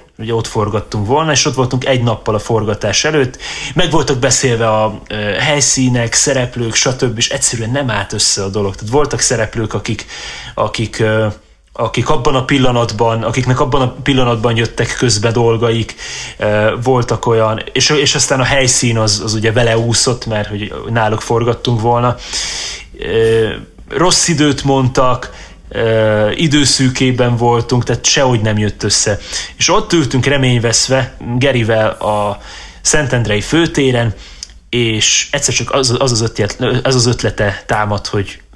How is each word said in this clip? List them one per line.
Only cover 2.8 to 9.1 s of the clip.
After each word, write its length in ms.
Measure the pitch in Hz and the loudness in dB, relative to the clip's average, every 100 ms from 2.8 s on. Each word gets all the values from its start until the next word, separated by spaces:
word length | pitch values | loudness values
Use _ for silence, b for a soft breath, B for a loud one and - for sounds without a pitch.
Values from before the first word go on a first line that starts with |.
| 107 95 | -2 0
előtt. 340 | 151 156 131 - B B B | 2 2 0 -4 B B B
Meg 160 | - - | 0 2
voltak 280 | 160 139 127 | 2 2 0
beszélve 500 | 131 - 131 113 113 | 2 2 2 2 2
a, 280 | 107 107 104 - | 2 0 -2 -8
ö, 60 | 107 104 98 | -6 -4 -2
helyszínek, 720 | 131 147 135 - 127 123 117 | 0 2 2 2 2 2 0
szereplők, 600 | - 147 131 123 120 117 | 0 2 0 -2 -2 -2
stb., 440 | 107 139 127 127 107 | 0 0 0 -2 0
és 120 | 113 | -2
egyszerűen 400 | 135 - 117 113 | -2 -2 -2 -2
nem 200 | 139 131 | -2 -2
állt 220 | 95 95 | -4 -4
össze 300 | 104 - - | -2 0 0
a 40 | 98 | -2
dolog. 260 | 104 98 | -2 -2
Tehát 180 | - 107 | -4 0
voltak 280 | 143 139 | 2 2